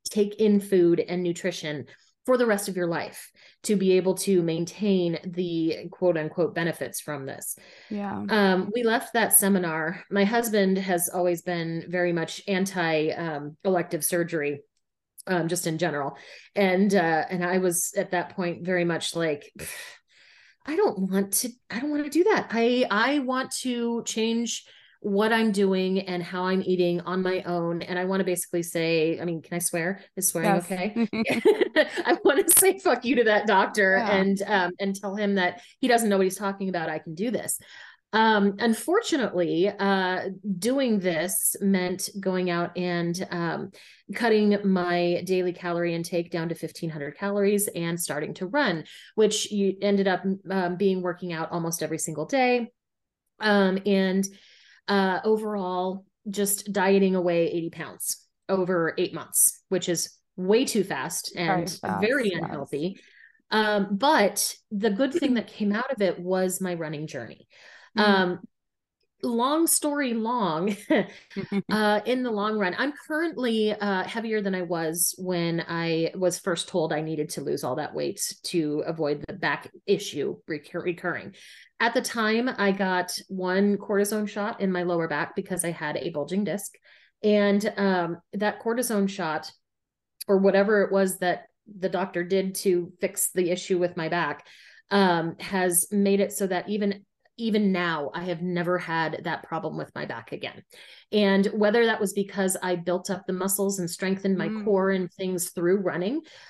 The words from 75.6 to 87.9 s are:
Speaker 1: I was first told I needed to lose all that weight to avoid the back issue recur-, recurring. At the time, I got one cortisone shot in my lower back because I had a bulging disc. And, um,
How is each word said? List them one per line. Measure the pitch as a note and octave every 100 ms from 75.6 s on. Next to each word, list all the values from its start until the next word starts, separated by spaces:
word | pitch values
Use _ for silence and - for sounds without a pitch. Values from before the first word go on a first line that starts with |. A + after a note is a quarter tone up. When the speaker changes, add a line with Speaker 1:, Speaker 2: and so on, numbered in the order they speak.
| -
Speaker 1:
I | E3+ E3 E3 E3
was | F#3+ F3+ F3
first | G3 E3+ -
told | F3+ D#3+
I | D#3
needed | D#3 D3+ D3+
to | -
lose | C#3+ C#3+
all | C#3+ C#3
that | C#3+
weight | D3+ D3 - - -
to | - F3 D3+ D3 -
avoid | D#3+ D3 D3+ -
the |
back | - D#3 C#3+ - - -
issue | G3+ - D#3 - - -
recur-, | D3+ - F3
recurring. | F3+ F3 F3 B2 E2 - - - - -
At | A#3
the | B3
time, | B3 A#3 G#3+ A3+ B3+ A3+
I | G3+
got | G3 F#3+ F3+ F3+ - -
one | F#3 F3+ F#3+ G3+ G3
cortisone | - G3 G#3 G#3+ G#3
shot | G#3 G#3 A#3
in | G3
my | F3+
lower | F3 E3+ E3
back | D3 E3 -
because | F#3+ F3
I | E3+
had | E3 D3+ -
a | E3
bulging | D#3 C#3 F#3+
disc. | F#3 G3 - _ _ _ _ _
And, | G#3+ G#3 G3+ G3+ G#3 G3+
um, | G3